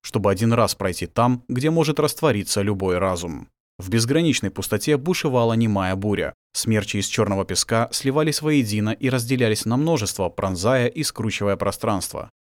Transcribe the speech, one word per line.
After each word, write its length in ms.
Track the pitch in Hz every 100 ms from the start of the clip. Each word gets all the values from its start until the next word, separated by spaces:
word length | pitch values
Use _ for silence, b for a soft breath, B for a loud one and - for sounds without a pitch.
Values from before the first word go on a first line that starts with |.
чтобы 260 | - 110 98
один 240 | 95 113
раз 220 | 117 101 -
пройти 320 | 95 87 87
там, 360 | - 123 123 -
где 220 | 127 151
может 280 | 165 156 147
раствориться 600 | 147 - 156 104 92 104
любой 380 | 98 98 92 90
разум. 480 | 95 87 87 71 - _ _ -
В 120 | 92
безграничной 600 | 113 117 151 170 135 98
пустоте 440 | - - 107 - 143
бушевала 580 | 156 180 156 127 113
немая 420 | 113 113 98 92 95
буря. 360 | 104 95 76 - _
Смерчи 440 | - 117 107 98 104
из 100 | -
черного 360 | - 101 98
песка 460 | 95 90 - 113 117
сливались 500 | - 135 143 156 143
воедино 500 | 151 147 110 107 107
и 180 | 113 127
разделялись 560 | 127 117 131 113 107 113
на 100 | 123
множество, 540 | 160 151 101 - 87
пронзая 580 | - 95 90 104 131 120
и 160 | 160
скручивая 540 | 143 - 110 - 101 95
пространство. 720 | 101 - 110 98 - - - _